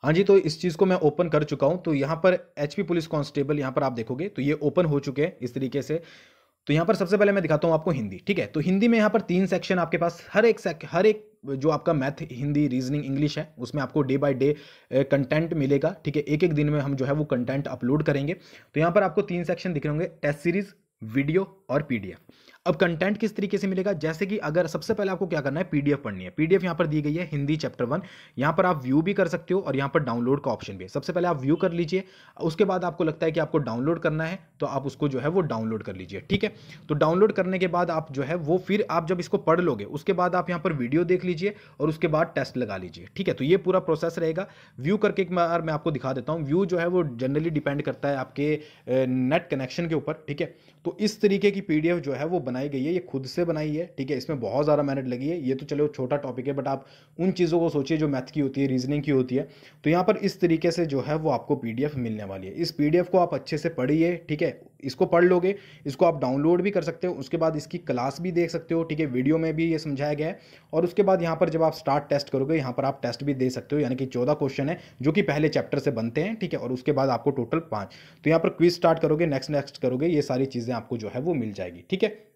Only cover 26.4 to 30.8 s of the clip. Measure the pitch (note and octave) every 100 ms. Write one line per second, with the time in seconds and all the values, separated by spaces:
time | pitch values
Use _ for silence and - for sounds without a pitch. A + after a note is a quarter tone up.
26.4 | D#3+ F#3 F3+ D#3+ E3+ D3+ D3 D#3 E3+ D3
27.4 | C#3+ D#3 C#3+ - A#2+ D#3 F3+ - - -
28.4 | C#3+ D#3+ F#3 E3 B2+ C3+ E3 G3+ F#3 D#3+
29.4 | - F3+ F#3 C3+ C#3 E3 C#3+ A#2 A#2+ C#3+
30.4 | C#3 A2 - G2